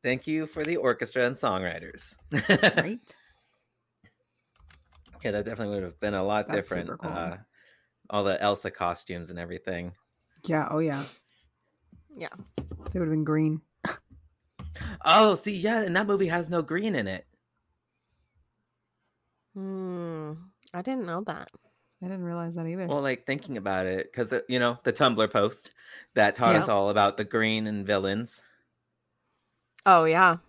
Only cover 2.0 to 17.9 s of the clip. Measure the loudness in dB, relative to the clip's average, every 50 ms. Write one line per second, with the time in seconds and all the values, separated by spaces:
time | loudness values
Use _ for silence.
2 | -18 -20 -20 _ _ -4 -4 -2 4 4 4 6 6 4 4 2 -2 -2 -6 -8
3 | _ -20 -20 _ _ _ _ _ _ _ _ _ _ _ _ _ _ _ _ _
4 | _ _ _ _ _ _ _ _ _ _ _ _ -20 -20 -20 _ _ _ _ -20
5 | _ -20 -20 -8 -6 -4 -4 -2 -4 -6 -6 -6 -6 -4 -4 -4 -6 -6 -8 _
6 | -4 -2 0 0 0 2 0 0 0 0 -2 -2 -2 -2 -4 -6 -4 -6 -10 -8
7 | -8 -8 -6 -6 -6 -6 -8 -10 -16 _ _ _ _ _ _ _ _ _ _ _
8 | _ _ -2 0 2 2 0 2 2 0 0 0 -4 -10 -6 -4 -4 -4 -4 -4
9 | -8 -10 -10 -10 -10 -12 -10 -12 -10 -10 -10 -10 _ -6 -6 -6 -6 -8 -12 _
10 | _ _ _ _ _ _ _ -14 -6 -2 -2 -2 -2 -2 -2 0 0 0 -2 -4
11 | -8 -10 -14 _ _ _ _ _ _ _ _ _ _ _ _ _ _ _ -20 -20
12 | _ _ -14 -12 -12 -12 -12 -16 -20 _ _ -12 -12 -12 -14 -14 -12 -8 -6 -4
13 | -2 -2 0 -2 0 0 0 2 2 0 0 -2 _ _ _ _ -10 -10 -10 -10
14 | _ _ -20 -20 _ _ _ _ _ _ _ -16 -16 -14 -12 -10 -10 -10 -10 -4
15 | 2 6 8 8 8 8 6 2 0 -4 -4 -2 0 0 0 0 0 2 0 0
16 | 2 2 2 2 2 2 0 -2 -2 0 -2 -2 0 0 -4 -2 -2 0 -2 -2
17 | -2 -2 -6 -8 -10 _ _ _ _ _ _ _ _ _ _ _ _ _